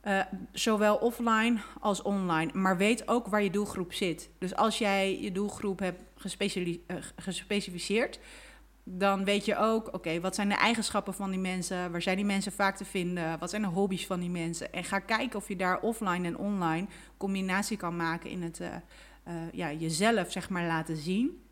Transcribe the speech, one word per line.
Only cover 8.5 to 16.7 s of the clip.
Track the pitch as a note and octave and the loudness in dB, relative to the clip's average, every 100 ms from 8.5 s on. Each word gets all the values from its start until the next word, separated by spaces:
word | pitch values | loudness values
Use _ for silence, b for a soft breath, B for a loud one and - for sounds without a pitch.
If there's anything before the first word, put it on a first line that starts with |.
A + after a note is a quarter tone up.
| B - _ | B -20 _
dan | - F#3 G3 G3 | -12 2 2 4
weet | G3 G3+ | 2 2
je | G#3 - | 2 2
ook, | A3 A3 - | 4 2 -2
oké, | F3+ E3 E3+ | -6 -2 -2
wat | F#3 | -2
zijn | F#3 G3+ | 0 2
de | |
eigenschappen | - G#3+ A#3 - G#3 G3 | 4 4 4 0 0 -2
van | F#3 G3 | -4 -4
die | F#3 | -2
mensen? | F#3 F#3 E3+ F#3 F3+ | -2 -2 -2 -2 -2
Waar | E3+ | -2
zijn | F3+ | 0
die | F#3 | 2
mensen | G3+ G3 F#3+ | 2 2 0
vaak | - G3 G3 | 2 2 2
te | |
vinden? | G3 F#3+ F3 F3 E3 E3 | -4 -2 0 -2 -2 -4
Wat | F3+ | -4
zijn | G#3+ | -2
de | G3+ | 0
hobby's | E3+ G3 F#3 | 2 2 0
van | - F3+ | -2 -2
die | F3 | -2
mensen? | F3 E3 E3+ - | -2 -2 -4 -6
En | - | -6
ga | F3 G3 | -2 -2
kijken | - A3 B3+ G#3 | 0 0 0 -4
of | - | -6
je | |
daar | F#3 F#3 F#3 | 0 2 2
offline | A3 A3+ G3 F3 F3 | 0 0 0 0 0
en | - | -2
online | G3+ G3+ E3+ | -2 0 2